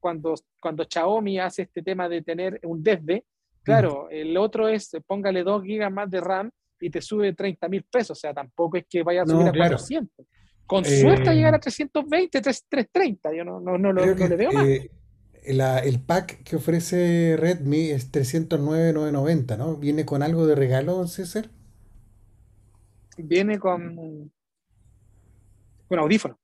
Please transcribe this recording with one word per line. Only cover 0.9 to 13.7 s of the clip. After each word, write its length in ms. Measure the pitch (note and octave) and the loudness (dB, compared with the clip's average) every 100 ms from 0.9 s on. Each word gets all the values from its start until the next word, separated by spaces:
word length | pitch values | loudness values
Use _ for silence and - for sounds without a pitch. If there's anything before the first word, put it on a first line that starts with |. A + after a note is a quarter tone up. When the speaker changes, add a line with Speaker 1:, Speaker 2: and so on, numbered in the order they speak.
| E3+ E3+ A3 G#3 F#3+ | -2 0 0 0 -2
Speaker 1:
hace 240 | F#3 - | -4 -6
este 200 | F#3 - | -8 -8
tema 260 | E3 F#3+ F3 | -6 -4 -4
de 140 | E3+ | -6
tener 380 | E3 E3 F#3 F#3+ | -6 -6 -6 -6
un 180 | E3+ E3 | -10 -4
DESDE, 420 | D#3 F#3+ D#3 F#3+ - _ _ _ | 0 0 0 -4 -4 _ _ _
claro, 460 | - A3 F#3+ C#3+ D#3+ | 2 4 4 -2 -8
Speaker 2:
Mm. 40 | |
Speaker 1:
el 220 | D#3 D#3 E3+ | -8 -4 0
otro 320 | G#3+ A3 A3 | 0 0 0
es, 220 | A3 - D#3+ - | -2 -6 -14 -6
póngale 360 | G3 G3 F#3 | -4 -2 -2
dos 200 | F3+ G#3 | 0 -2
gigas 260 | F#3+ G#3+ G#3 | -2 -4 -4
más 180 | F#3+ G3+ | -4 -4
de 100 | F#3 | -4
ram 300 | F3 F#3+ G#3 _ _ _ | -2 -4 -4 _ _ _
y 100 | F3 | -8
te 100 | D#3+ | -8
sube 320 | - G#3+ G3+ | -6 -2 -2
treinta 360 | F3 G3 F3+ E3+ | -2 -6 -4 -4
mil 160 | F#3+ | -4
pesos, 340 | - B3 A3+ D3 | -2 -2 -2 -6
o 20 | |
sea, 140 | D3+ | -8
tampoco 420 | C#3+ C3+ - E3+ F3 | -8 -12 -2 -2 -2
es 80 | E3+ | -4
que 140 | F3 | -2
vaya 200 | E3 F3 | 0 0
a 20 | |
Speaker 2:
No, 80 | E3+ | 4
Speaker 1:
subir 160 | D#3+ E3+ | 4 4
a 40 | |
Speaker 2:
claro. 180 | C#3 E3+ | 4 2
Speaker 1:
cuatrocientos. 560 | C3+ - D#4 A#3 _ C3 _ _ _ _ | 2 -4 -6 -6 _ -20 _ _ _ _
Con 180 | - | -2
Speaker 2:
Eh, 160 | - - | 2 6
Speaker 1:
suerte 320 | - G4+ F#4+ | 8 6 6
llegar 220 | D#4+ D#4 | 4 6
a 60 | D#4 | 4
trescientos 440 | D4+ - D4 D4+ D4 | 0 -6 -4 -4 0
veinte, 320 | D#4 F#4 C4+ | 0 0 0
tres, 240 | B3+ B3 _ | -2 -4 _
trescientos 240 | C#4+ A3+ | -2 0
treinta, 400 | F4+ F#4 G3+ D#3 | 0 0 -2 -6
yo 120 | D#3+ | -6
no, 160 | F3 F#3 | -8 -8
no, 180 | F3+ | -4